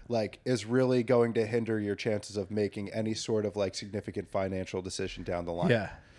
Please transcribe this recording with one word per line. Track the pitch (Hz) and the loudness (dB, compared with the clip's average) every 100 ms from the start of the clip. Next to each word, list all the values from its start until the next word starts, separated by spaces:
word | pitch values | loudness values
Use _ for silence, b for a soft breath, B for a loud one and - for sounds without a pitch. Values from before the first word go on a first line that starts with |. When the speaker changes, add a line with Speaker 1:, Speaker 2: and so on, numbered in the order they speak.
| b | b
Speaker 1:
like, | 117 107 - - | -2 -2 -4 -2
is | 127 | 0
really | 104 123 127 127 | 2 4 4 4
going | 113 120 117 | 4 6 6
to | 113 110 | 4 2
hinder | 120 113 110 | 0 0 0
your | 104 | 0
chances | 101 120 104 - 101 | -2 0 -2 -2 -6
of | 95 | -2
making | 107 101 107 98 | 0 0 -2 -6
any | 110 110 | -2 -2
sort | 107 - 110 | -2 0 0
of, | 104 | 0
like, | 101 98 | 0 -2
significant | - 104 101 101 104 90 | -2 -6 -6 -6 -6 -4
financial | 101 95 95 95 95 | -2 -2 -2 -4 -4
decision | 92 - 95 - | -4 -6 -6 -6
down | 90 87 | -4 -4
the | 85 | -2
line. | 85 85 | 2 4
Speaker 2:
Yeah. | 117 92 b b | 4 2 b b